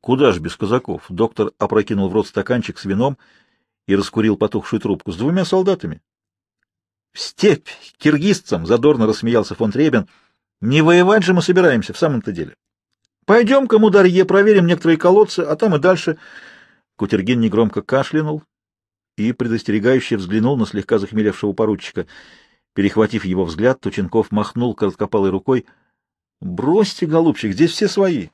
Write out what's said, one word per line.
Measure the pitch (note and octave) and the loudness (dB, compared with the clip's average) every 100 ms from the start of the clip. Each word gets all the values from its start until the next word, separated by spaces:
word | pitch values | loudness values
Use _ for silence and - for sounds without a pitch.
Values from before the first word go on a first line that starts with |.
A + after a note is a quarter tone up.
«Куда | - C3 C#3 | 0 2 2
ж | F2+ | 2
без | E2 - | -6 -6
казаков?» | G2+ B2 - D#2+ - | -2 -2 -4 -12 -10
Доктор | F2+ A2+ - G2+ _ | -4 -4 -2 -6 _
опрокинул | G#2 G#2+ G#2 G#2 F#2+ | -2 -2 0 -2 -2
в | |
рот | G#2 G2 | -2 -2
стаканчик | - F#2+ B2 G#2+ - | -6 -4 -4 -4 -10
с | F#2+ | -6
вином | G2 C3+ C3+ _ _ _ _ _ _ - | -2 -2 -4 _ _ _ _ _ _ -2
и | G2 | -2
раскурил | F#2+ A2 A2 G2+ | 0 -2 0 0
потухшую | G#2+ G#2 - A2 | -2 -4 -4 -6
трубку. | G#2 F2+ - | -4 -6 -6
«С | E2+ | -6
двумя | C3 F3+ | -2 -2
солдатами». | E3 F#3+ F#3+ F#3 E3+ - _ _ _ _ _ _ _ _ _ _ _ | 0 0 0 -2 -6 -12 _ _ _ _ _ _ _ _ _ _ _
«В | - | -16
степь, | - - G3+ D#3 - | -16 0 2 2 -4
к | - - _ | -20 -20 _
киргизцам!» | D3+ D3+ F#3 G3 - F2+ E2 | -2 0 0 -2 -2 -6 0
задорно | A#2 C#3 C3+ A2 | 2 2 2 0
рассмеялся | G#2+ A#2 A#2 G2 G2+ | 0 0 0 0 -4
фон | G#2+ | -4
Требен. | G#2+ D#3 B2 - _ _ _ _ _ | 0 2 0 -2 _ _ _ _ _
«Не | G#2 D3 | 0 2
воевать | D#3 F3 F3+ G#3+ | 4 4 4 2
же | F#3 | 2
мы | F3+ | 0
собираемся | D#3+ F#3 F3+ A#2+ - | 2 2 4 2 -4
в | - | -4
самом-то | E3 B2+ - | -2 -2 -6
деле. | E2+ D2 _ _ _ _ _ _ _ - | -8 -10 _ _ _ _ _ _ _ 2
Пойдём-ка, | A3 A3+ C#4 C4 A3+ | 4 6 2 4 4
мударье, | G#3+ G3 F#3 F3+ | 6 6 6 4
проверим | F#3 F#3+ G3+ G#3 E3+ | 4 4 6 4 4
некоторые | F3 E3 D#3+ | 2 2 2
колодцы, | F3 G3 G#3+ - | 4 4 4 0
а | D3+ D#3 | -4 0
там | A3+ D3+ | 0 2
и | |
дальше». | F3 F#3 - D#3 - - - - _ _ _ _ | 2 2 -2 -8 -12 -20 -20 -20 _ _ _ _
Кутергин | G2 G#2 F#2+ B2 | -4 -2 0 0
негромко | A2+ G#2 A2 - | 0 0 0 -2
кашлянул | - C3 C3+ D#3 D3+ D3+ _ _ _ _ _ _ _ - | -2 -2 -2 -4 -4 -8 _ _ _ _ _ _ _ -6
и | A2 | -4
предостерегающе | A#2+ A#2 A2+ - G#2+ A2 C3 - A2 | -2 -4 -4 -2 0 2 0 0 -6
взглянул | F#2 G#2+ A#2+ C#3 | -2 -2 0 -2
на | G#2+ | -4
слегка | G#2 - A2 | -6 -2 -2
захмелевшего | G2 G#2+ G#2+ F#2+ G#2 | -2 -2 -2 -2 -6
поручика. | F#2+ A2 G2 - - E2+ - - - _ _ _ | -2 -2 -2 -6 -12 -12 -16 -20 -20 _ _ _
Перехватив | - G2 A2 G#2+ G#2 F#2 | -2 -2 0 0 -2 -4
его | F#2 | -4
взгляд, | F2 D#2+ A#2+ C3 | -4 -2 -2 -2
Тученков | G2 F#2+ F#2 A2+ G#2+ | -6 -6 -2 -2 -2
махнул | G#2 G#2 A#2+ B2 | -4 -4 -4 -6
короткопалой | G2+ G2+ - G#2 G#2+ G2 | -2 -4 -4 -4 0 0
рукой. | F#2 - C3 - _ _ _ _ _ _ _ | -2 -2 -2 -2 _ _ _ _ _ _ _
«Бросьте, | F#2 F2 B2+ F#3+ G3+ - E3 | -12 -6 0 0 0 -2 -2
голубчик, | D#3+ E3 - A2 | 0 0 0 -6
здесь | F#2+ E3 | 0 0
все | - G#3 | 0 -2
свои. | - F#3+ D3 E2 | 0 0 -2 -6